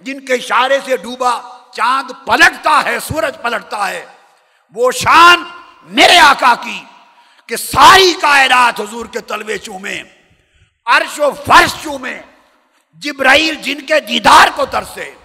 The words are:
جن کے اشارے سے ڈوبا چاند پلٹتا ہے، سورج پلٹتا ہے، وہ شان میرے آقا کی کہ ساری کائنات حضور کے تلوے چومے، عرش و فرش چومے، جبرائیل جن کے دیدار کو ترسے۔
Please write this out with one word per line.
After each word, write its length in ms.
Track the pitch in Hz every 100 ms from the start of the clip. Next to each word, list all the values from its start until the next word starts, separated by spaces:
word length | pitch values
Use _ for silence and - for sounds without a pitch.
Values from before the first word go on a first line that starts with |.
جن 260 | 202 277 269
کے 80 |
اشارے 440 | 254 - 208 254 277
سے 120 | 254 247
ڈوبا 440 | 196 247 247 233 - - _
چاند 540 | - 226 262 269 254 -
پلٹتا 580 | 233 339 - 320 294
ہے، 140 | 208 233
سورج 420 | - 294 320 -
پلٹتا 480 | 240 226 185 226 196
ہے، 160 | 180 147 - _ _ _ _ _
وہ 160 | 175 247
شان 540 | 226 220 285 339 349 311 - - _
میرے 360 | 151 202 339 359
آقا 360 | 311 269 262 233
کی 240 | 240 202 139 - _ _ _ _ _
کہ 100 | 220
ساری 580 | - 277 294 381 381 339
کائنات 580 | 311 285 262 254 240 226
حضور 260 | 208 233 226
کے 140 | 240
تلوے 380 | - 208 214 202
چومے، 440 | 202 190 196 180 120 _ _ _ _ _ _ _ -
عرش 340 | 269 320 -
و 100 | 294
فرش 520 | 226 - 277 339 -
چومے، 380 | 320 277 254 214 151 _ _ _ _ _ _
جبرائیل 600 | 160 269 277 262 285 320
جن 260 | 294 247 285 294
کے 140 | 311
دیدار 480 | 302 233 214 302 381 -
کو 100 | 269
ترسے۔ 480 | 226 196 - 151 131